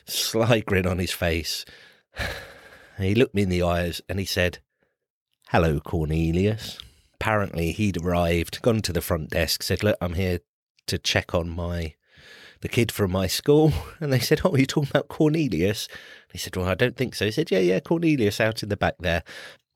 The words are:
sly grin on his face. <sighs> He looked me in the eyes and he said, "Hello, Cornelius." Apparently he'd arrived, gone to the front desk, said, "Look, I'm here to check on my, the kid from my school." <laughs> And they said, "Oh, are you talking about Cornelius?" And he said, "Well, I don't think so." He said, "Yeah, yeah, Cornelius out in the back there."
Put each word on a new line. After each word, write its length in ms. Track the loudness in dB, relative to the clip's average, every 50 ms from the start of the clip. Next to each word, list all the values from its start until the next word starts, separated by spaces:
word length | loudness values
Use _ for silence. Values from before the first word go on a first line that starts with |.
| _
sly 540 | -8 -6 -4 -4 -2 0 2 2 4 4 2
grin 260 | 2 2 0 2 2
on 120 | 2 0 -2
his 140 | -2 -4 -4
face. 520 | -2 -2 0 0 0 -2 -4 -6 -8 -10 -12
<sighs> 540 | -18 -20 -20 -20 -20 _ _ _ _ -8 -8 -6 -8 -10 -14 -16 -20 -20 -20 -20 -20 -20 -20 -18 -8 -4
He 160 | -2 2 4
looked 200 | 4 2 2 2
me 80 | 0 0
in 60 | 2
the 140 | 2 2 2
eyes 380 | 2 2 0 0 -2 -4 -6 -8 -6
and 100 | -6 -4
he 60 | -4
said, 340 | -2 0 0 0 0 0 -4 -12 _ _ _ _ _ _ _ _ _ _ _ _ _ _ _ _ 0
"Hello, 320 | 2 4 4 4 2 0
Cornelius." 960 | -2 -4 -2 -2 -2 0 0 0 2 2 2 2 2 2 0 -2 -6 -12 -14 -16 -18 -20 -20 _ _ _ _
Apparently 580 | _ -2 0 0 0 0 -2 -2 -2 -2 -2 0
he'd 300 | 0 0 0 0 -2 -2
arrived, 600 | 0 0 2 2 2 2 0 0 -2 -6 -2 0
gone 180 | 0 2 2 0
to 100 | -2 -4
the 80 | -4
front 300 | -2 -2 -2 -4 -4 -4
desk, 320 | -2 -2 0 0 -2 -4 -2
said, 200 | -2 -2 0 0
"Look, 140 | 0 0 0
I'm 140 | -2 -4 -2
here 260 | -2 -2 -2 -2 -4 -6 _ _ _ _ _ _ _ _
to 120 | -6 -6 -4
check 360 | -2 -2 0 0 0 0 -2
on 160 | -2 -2 -2
my, 440 | -4 -6 -4 -4 -4 -4 -4 -6 -8 _ _ _ _ -20 -20 -20 -20 -20 -20 -20 -14 _
the 80 | -10 -4
kid 220 | 0 0 0 0
from 220 | 0 0 0 0 2
my 140 | 0 0
school." 460 | 0 -2 0 2 4 6 6 6 4 4 2 -4
<laughs> 140 | -8 -10 -8
And 120 | -2 0 0
they 60 | 0
said, 220 | 2 2 0 2 2
"Oh, 80 | 2 2
are 60 | 2
you 80 | 2
talking 240 | 2 0 -2 -2 0
about 180 | 0 -2 -2 -2
Cornelius?" 800 | 0 2 2 2 2 2 0 0 0 0 2 0 0 -2 -6 -10
And 440 | -12 -16 -18 -20 -20 -20 -20 _ -12
he 60 | -12
said, 180 | -10 -8 -4
"Well, 120 | -2 -2 0
I 60 | 0
don't 220 | 2 0 0 0
think 180 | -2 -4 -4 -2
so." 120 | -2 -2
He 40 | 0 0
said, 180 | 0 0 0
"Yeah, 80 | 2 2
yeah, 220 | 2 2 2 0
Cornelius 600 | 0 0 0 2 2 2 2 4 2 2 2 2
out 220 | 0 0 0 -2 -4
in 80 | -4
the 60 | -2
back 180 | 0 0 0 -2 -2
there." 240 | -2 -2 0 -2 -2 -6 -12 -18 -18 -18 -20 -20 _ _ _